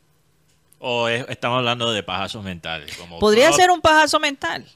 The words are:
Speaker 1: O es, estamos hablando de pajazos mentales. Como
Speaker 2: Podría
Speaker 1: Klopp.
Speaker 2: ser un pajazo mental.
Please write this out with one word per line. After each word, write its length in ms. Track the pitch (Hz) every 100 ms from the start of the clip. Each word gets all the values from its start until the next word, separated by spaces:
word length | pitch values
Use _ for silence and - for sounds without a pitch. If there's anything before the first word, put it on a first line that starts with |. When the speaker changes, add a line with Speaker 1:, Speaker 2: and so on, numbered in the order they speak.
| _ _ _ _ _ _ _ _
Speaker 1:
O 280 | 127 120 117
es, 160 | 117 135
estamos 300 | 120 123 127
hablando 340 | 120 120 117
de 100 | 110
pajazos 400 | 92 92 95 117
mentales. 500 | 98 90 82 80 73 -
Como 220 | 87 -
Speaker 2:
Podría 280 | 214 214 302
Speaker 1:
Klopp. 120 | 349
Speaker 2:
ser 100 | 359
un 100 | 349
pajazo 380 | 320 311 302 302
mental. 460 | 302 277 330 - -